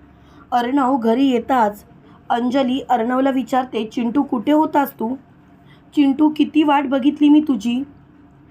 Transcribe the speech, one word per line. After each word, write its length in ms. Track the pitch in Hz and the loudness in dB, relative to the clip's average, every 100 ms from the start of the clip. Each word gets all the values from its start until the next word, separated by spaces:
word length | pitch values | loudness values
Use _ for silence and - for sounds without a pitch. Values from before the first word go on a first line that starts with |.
| - - - - - | -20 -20 -20 -20 -4
अर्णव 440 | 240 233 285 254 269 | -2 0 0 0 0
घरी 300 | 226 226 277 | 0 2 2
येताच 580 | 240 233 262 214 202 - - - - - | 0 0 0 0 -2 -18 -20 -20 -16 -6
अंजली 500 | 240 247 262 262 262 - | -4 -2 0 0 -2 -2
अर्णवला 400 | 247 226 254 269 | -2 0 0 0
विचारते, 540 | 262 254 262 254 233 220 | -2 -2 -4 -4 -6 -8
"चिंटू, 360 | - 233 226 | -4 -2 -2
कुठे 300 | 277 247 208 | -2 -2 0
होतास 400 | 302 311 311 277 | 0 2 0 -2
तू? 220 | - 226 269 - - - - - - _ | -4 -8 -8 -14 -20 -20 -20 -20 -20 _
चिंटू, 340 | - 277 269 302 302 | 0 2 4 0 2
किती 260 | 294 302 | -2 2
वाट 240 | 302 285 277 | 2 2 0
बघितली 420 | 269 247 294 294 | 0 0 2 4
मी 120 | 302 | 4
तुझी, 440 | 302 247 220 240 277 - - - - - - | 2 -2 -4 -6 -8 -14 -20 -20 -20 -20 -20